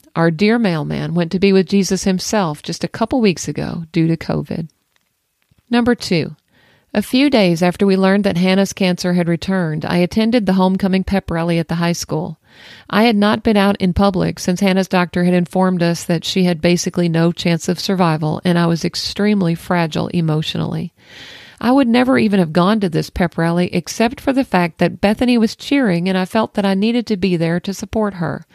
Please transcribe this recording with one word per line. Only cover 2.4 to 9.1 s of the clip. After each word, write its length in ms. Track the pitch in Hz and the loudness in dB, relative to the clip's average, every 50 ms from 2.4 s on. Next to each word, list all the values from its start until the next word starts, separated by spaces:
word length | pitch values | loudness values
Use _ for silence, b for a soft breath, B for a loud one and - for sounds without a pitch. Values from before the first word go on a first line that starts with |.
| 190 160 151 - | 0 -2 -4 -6
just 220 | - - 170 - - | -8 -10 -8 -6 -6
a 40 | 165 | -8
couple 320 | - - - - - 262 | -4 -4 -4 -2 0 2
weeks 280 | 220 202 160 - - - | 2 2 2 0 -4 -8
ago 380 | 147 - - - - 170 165 160 | -6 -6 -6 -6 -6 -8 -10 -4
due 160 | - 170 160 165 | -2 0 0 0
to 80 | 165 | 0
covid. 540 | 160 - - 160 151 147 - - - 165 - _ _ _ _ _ _ _ _ _ _ _ _ _ _ _ _ _ _ _ _ | -2 -4 -4 -4 -4 -4 -4 -6 -8 -8 -10 _ _ _ _ _ _ _ _ _ _ _ _ _ _ _ _ _ _ _ _
Number 240 | 233 240 233 247 240 | -2 0 2 2 0
two, 400 | - - - 190 160 - - 151 - b b b b b b b b b b - | 0 -2 -2 -2 -2 -2 -4 -8 -14 b b b b b b b b b b -4
a 80 | 208 | -4
few 300 | 202 - - 254 277 294 | -2 0 2 2 2 4
days 320 | 269 226 196 175 170 160 180 | 4 4 4 4 2 2 2
after 240 | 180 170 - 202 196 | 0 0 2 2 2
we 100 | 190 190 | 2 4
learned 260 | 190 190 196 202 196 | 4 2 2 2 2
that 140 | 202 180 170 | 0 0 2
Hannah's 360 | 180 185 190 196 196 190 - | 2 2 4 2 2 0 0
cancer 400 | - 196 180 175 175 - 180 | -2 0 0 0 0 -2 0